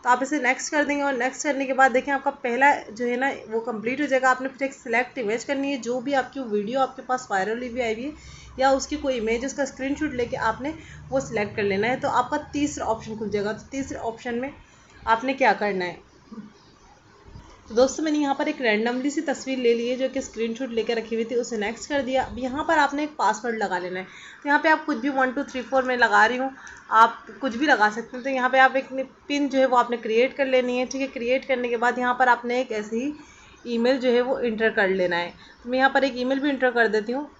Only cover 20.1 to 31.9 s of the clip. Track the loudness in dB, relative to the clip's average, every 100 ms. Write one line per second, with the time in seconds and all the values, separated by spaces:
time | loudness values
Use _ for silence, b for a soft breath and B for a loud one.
20.1 | -4 -6 -6 -4 -4 -4 -4 -2 -4 -2
21.1 | -4 -2 -2 -2 -4 -4 -6 -4 -2 0
22.1 | -2 -2 -6 -6 -4 4 6 6 2 -4
23.1 | 2 0 2 -2 -2 0 -2 -2 -6 -8
24.1 | B B B 2 4 6 4 2 -2 0
25.1 | 2 2 0 -4 -6 0 2 2 2 4
26.1 | 6 6 4 -4 -6 B B 2 8 8
27.1 | 6 -18 -4 -4 0 2 4 4 0 -8
28.1 | -8 -4 0 2 6 6 4 -2 -8 -8
29.1 | -12 -4 0 2 4 4 4 2 -2 0
30.1 | 2 2 2 2 2 2 -2 -2 -4 -4
31.1 | -4 0 0 0 -2 0 0 0